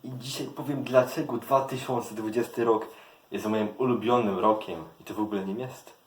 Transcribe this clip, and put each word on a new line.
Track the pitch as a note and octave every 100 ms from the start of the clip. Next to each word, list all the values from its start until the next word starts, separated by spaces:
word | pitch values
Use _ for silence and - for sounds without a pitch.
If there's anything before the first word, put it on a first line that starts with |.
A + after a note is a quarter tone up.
I | B2 B2+
dzisiaj | C3 - C3+
powiem, | - C3+ C3+
dlaczego | B2 B2+ B2+ - - A#2
dwa | - C3+
tysiące | C3+ B2+ - B2 A2 G#2+
dwudziesty | A2 A#2 A#2 -
rok | A#2 A2 - - - - _
jest | G2+ G#2+
moim | A2 G#2 -
ulubionym | B2+ A2+ A2 A#2+ A2 F#2
rokiem. | G#2+ G#2+ - E2 D#2+ -
I |
to | -
w | G#2
ogóle | G#2 G2+ F#2+
nim | G#2+
jest. | C3 - - -